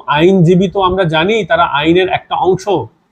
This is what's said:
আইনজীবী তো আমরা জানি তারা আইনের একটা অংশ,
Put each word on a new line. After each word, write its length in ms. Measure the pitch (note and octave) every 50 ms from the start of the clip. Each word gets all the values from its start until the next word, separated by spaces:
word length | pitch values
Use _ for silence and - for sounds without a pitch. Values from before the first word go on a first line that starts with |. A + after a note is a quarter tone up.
| -
আইনজীবী 640 | - - D3 E3 F#3 G3 F#3+ E3 E3 F#3 F3 G3+ F3+
তো 140 | E3 G3+ F#3+
আমরা 220 | F3+ F#3 F#3+ F#3+
জানি 400 | D#3 D#3 D#3 E3 G3 A3+ A3+ G3
তারা 200 | D#3+ E3+ E3 E3+
আইনের 440 | - - C#3+ D3+ D#3+ E3+ F#3 F#3+ F#3
একটা 260 | F3 - - - F3+
অংশ, 340 | D#3 D#3 F3+ F#3+ F3+ - G#3 F#3+ D3+ A2+ A2+ _ _ _ _